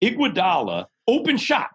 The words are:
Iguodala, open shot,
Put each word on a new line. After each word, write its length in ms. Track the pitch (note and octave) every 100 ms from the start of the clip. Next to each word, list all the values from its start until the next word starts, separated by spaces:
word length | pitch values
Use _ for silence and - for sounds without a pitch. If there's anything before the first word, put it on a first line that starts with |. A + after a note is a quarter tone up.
Iguodala, 840 | G#3+ - C#4 G3 F#3 E3 G#2+ E2+ F#2 _ -
open 280 | C#4 C#4+ C#4
shot, 340 | - C4+ -